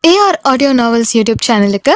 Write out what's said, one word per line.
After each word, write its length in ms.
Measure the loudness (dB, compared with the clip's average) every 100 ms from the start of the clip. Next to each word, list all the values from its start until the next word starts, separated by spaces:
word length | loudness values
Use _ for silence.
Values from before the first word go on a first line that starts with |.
| 2
ஏ 120 | 2
ஆர் 220 | 0 -2
ஆடியோ 300 | -2 0 0
நாவல்ஸ் 440 | 0 0 0 0 -2
YouTube 300 | -2 -2 -2
சேனலுக்கு 460 | 0 0 0 0